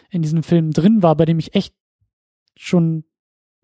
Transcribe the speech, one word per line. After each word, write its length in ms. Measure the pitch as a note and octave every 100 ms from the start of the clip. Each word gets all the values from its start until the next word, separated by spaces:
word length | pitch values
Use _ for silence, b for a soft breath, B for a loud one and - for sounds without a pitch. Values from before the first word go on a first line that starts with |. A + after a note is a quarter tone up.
| b
in 120 | E3+
diesen 200 | D3+ E3
Filmen 300 | - E3+ D#3+
drin 320 | D3+ F3 A3+
war, 100 | E3+
bei 100 | D3+
dem 140 | D#3+ E3
ich 160 | -
echt 200 | G3+ - _ _ _ _ _ _ _ _ _
schon 480 | - F3+ E3 D#3+ - _ _ _ _ _